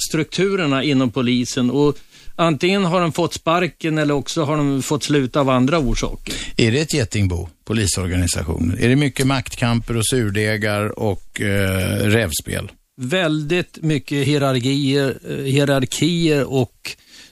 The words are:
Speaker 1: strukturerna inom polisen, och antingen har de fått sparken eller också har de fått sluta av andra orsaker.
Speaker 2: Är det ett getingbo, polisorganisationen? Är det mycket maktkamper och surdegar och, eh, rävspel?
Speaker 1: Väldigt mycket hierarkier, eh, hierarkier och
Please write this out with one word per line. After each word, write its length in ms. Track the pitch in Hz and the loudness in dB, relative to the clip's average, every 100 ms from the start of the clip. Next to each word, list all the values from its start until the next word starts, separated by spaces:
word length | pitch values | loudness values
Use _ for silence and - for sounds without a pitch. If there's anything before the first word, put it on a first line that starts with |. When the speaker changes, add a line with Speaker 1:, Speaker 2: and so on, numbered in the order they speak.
| - | -4
Speaker 1:
strukturerna 720 | 160 156 - 196 196 151 135 | -2 -2 -2 0 0 0 0
inom 280 | 151 131 131 | 2 2 2
polisen, 600 | 135 123 123 120 - 123 | 0 0 0 0 0 0
och 260 | 131 147 143 - - - - | 2 2 0 -8 -18 -8 0
antingen 500 | 165 143 175 196 180 | 0 2 0 2 2
har 160 | 180 | 2
de 100 | 170 | 0
fått 220 | 160 160 | 0 -2
sparken 640 | - - 170 175 - 160 156 | -2 -2 0 0 -4 -2 0
eller 160 | 147 | 0
också 300 | 143 127 170 | 0 -2 -2
har 140 | 143 151 | -2 0
de 240 | 143 135 | 0 0
fått 200 | - 151 | -2 -2
sluta 360 | - 147 127 156 | 0 0 2 0
av 100 | 135 | 2
andra 300 | 131 127 165 | 4 4 2
orsaker. 560 | 123 110 - - - - - - | 2 0 -2 -6 -10 -10 -4 0
Speaker 2:
Är 140 | 117 | 2
det 80 | 127 | 2
ett 140 | 160 | 0
getingbo, 560 | 151 110 110 98 87 85 - | 0 0 0 0 -2 -8 -12
polisorganisationen? 1120 | - 110 98 - 92 87 87 90 82 82 90 95 | -4 -2 0 -2 -2 0 0 -2 -4 -2 -2 2
Är 100 | 117 | 2
det 60 | 135 | 4
mycket 320 | 147 - 131 | 2 0 0
maktkamper 680 | 135 - - 120 117 113 117 | 0 -4 -2 0 0 0 -2
och 80 | 110 | 0
surdegar 960 | 131 107 101 107 107 107 104 104 - | 0 0 0 0 0 0 0 -2 -2
och, 420 | 107 95 - - | -2 -2 -6 -6
eh, 560 | 104 101 98 95 92 101 | -2 0 0 0 0 0
rävspel? 720 | 107 113 95 - - 92 98 - _ - | 2 2 0 -4 -6 -6 -8 -14 _ -10
Speaker 1:
Väldigt 800 | 127 185 165 156 147 180 - - | -4 0 0 0 0 -2 -2 -4
mycket 460 | 156 151 - 143 139 | -2 -2 -2 -2 2
hierarkier, 920 | 147 139 131 127 139 139 143 135 - - | 2 2 2 2 0 2 2 0 -2 -8
eh, 60 | 143 | -6
hierarkier 1080 | 139 135 139 135 127 - 151 170 160 147 | 0 2 4 2 0 0 0 2 2 2
och 520 | 113 131 120 _ - - _ - - | 2 0 0 _ -16 -16 _ -20 -20